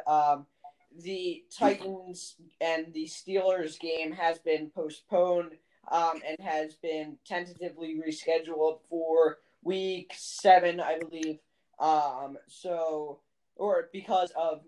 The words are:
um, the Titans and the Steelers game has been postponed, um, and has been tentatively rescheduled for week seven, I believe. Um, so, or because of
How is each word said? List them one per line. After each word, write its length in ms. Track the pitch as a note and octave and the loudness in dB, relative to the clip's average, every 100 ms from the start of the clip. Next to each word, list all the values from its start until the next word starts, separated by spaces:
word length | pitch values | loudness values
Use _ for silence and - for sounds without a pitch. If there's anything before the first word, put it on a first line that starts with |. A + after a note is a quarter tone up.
| D3+ | 2
um, 400 | D3+ D3 C#3+ C#3+ _ - - _ D#3+ | 4 4 2 -2 _ -20 -20 _ -14
the 420 | E3+ F#3+ F3+ E3 - - | -8 -6 -4 -6 -10 0
Titans 760 | G#3 G3 F#3+ F#3+ F#3 F3 - - - - | 2 2 -4 -10 -12 -14 -16 -20 -18 -6
and 340 | E3 D#3+ D#3+ | -2 -2 -4
the 120 | D#3 D#3 | -8 -10
Steelers 760 | - - F#3+ F#3 F#3 D#3 - | -10 -4 0 2 0 -2 -6
game 320 | E3 D#3+ D#3+ | -6 -4 -4
has 280 | F3+ E3 E3 | -2 0 0
been 300 | E3 D#3 D3+ | 0 -2 -2
postponed, 840 | - D#3 D3+ - F3+ F3+ F3 E3+ D#3+ _ _ - | -8 -8 -10 0 2 4 2 -2 -10 _ _ -4
um, 320 | E3 E3 D#3 D3+ | 0 0 -2 -6
and 100 | D#3+ F#3 | -8 -4
has 300 | D#3 D#3 - | -4 -4 -6
been 420 | E3 D#3 D3+ D3 - | -6 -4 -6 -12 -8
tentatively 720 | F3+ F3+ E3+ F3 D3+ D#3+ D#3+ D#3+ | -6 -6 -8 -10 -8 -8 -6 -6
rescheduled 760 | D#3 D#3+ E3 D#3+ D#3 D#3+ D#3+ - | -4 0 0 0 0 0 0 -6
for 500 | E3+ E3 D#3+ D#3 - _ _ | -4 2 6 4 2 _ _
week 480 | E3 F#3+ F#3+ F#3 F3+ - | -4 -2 -2 -4 -8 -14
seven, 640 | - - G3+ F#3 F3 F3 | -14 4 8 10 8 2
I 200 | D3+ D#3+ | -2 -2
believe. 400 | E3 E3 D#3+ D3+ _ _ _ - | -6 -6 -4 -6 _ _ _ -2
Um, 580 | D#3 D#3 D3 C3 C#3 C#3 - | 2 4 2 -4 -8 -12 -18
so, 720 | - F3+ E3+ D#3+ D#3 D3+ - _ _ _ - | -10 -6 -2 -2 -2 -6 -12 _ _ _ -6
or 340 | G#3 F3+ E3 | 0 0 -2
because 400 | G3 F#3+ F#3+ F3 | -6 0 0 0
of 300 | D#3 E3 D#3 | -2 -2 -4